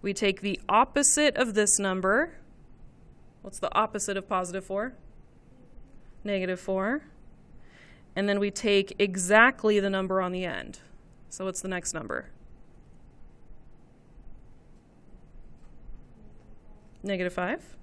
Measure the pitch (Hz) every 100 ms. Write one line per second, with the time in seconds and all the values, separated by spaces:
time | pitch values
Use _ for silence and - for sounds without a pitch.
0 | 196 196 208 190 202 196 - 202 262 -
1 | 285 - 294 - 247 208 208 - 202 185
2 | 190 220 339 - - - - - - -
3 | - - - - 196 - - - 220 214
4 | 196 196 190 190 180 185 190 196 220 -
5 | - - - - - - - - - -
6 | - - 208 196 185 180 - 190 196 285
7 | - - - - - - - - - -
8 | - - 202 202 202 196 220 202 196 -
9 | 202 190 180 214 240 247 214 214 196 190
10 | 190 190 180 185 180 95 62 - - -
11 | - - - - 190 185 190 185 - 160
12 | 107 62 - - - - - - - -
13 | - - - - - - - - - -
14 | - - - - - - - - - -
15 | - - - - - - - - - -
16 | - - - - - - - - - -
17 | 196 190 180 180 180 277 - -